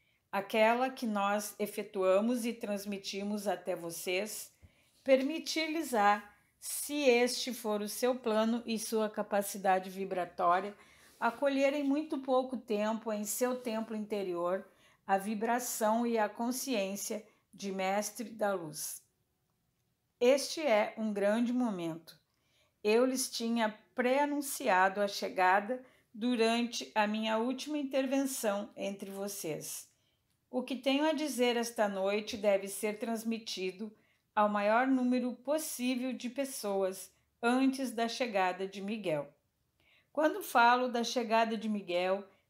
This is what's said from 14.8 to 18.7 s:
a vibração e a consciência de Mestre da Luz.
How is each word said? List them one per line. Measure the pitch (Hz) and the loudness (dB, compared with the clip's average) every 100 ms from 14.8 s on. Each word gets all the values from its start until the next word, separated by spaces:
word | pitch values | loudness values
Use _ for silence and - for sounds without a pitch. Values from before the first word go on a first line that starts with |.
| _ _ - | _ _ 0
a | 196 | 0
vibração | 196 214 214 240 247 - 214 226 240 | 0 -2 0 0 -2 0 2 2 2
e | 226 | 2
a | 208 | 0
consciência | - 240 254 277 226 190 202 - 214 - _ _ | 0 -4 -4 -2 -2 -2 -4 -6 -8 -10 _ _
de | 196 196 | -12 -6
Mestre | 190 190 202 208 - 214 | -4 0 0 -2 -6 -10
da | 226 208 | -2 -2
Luz. | 190 160 | -2 -6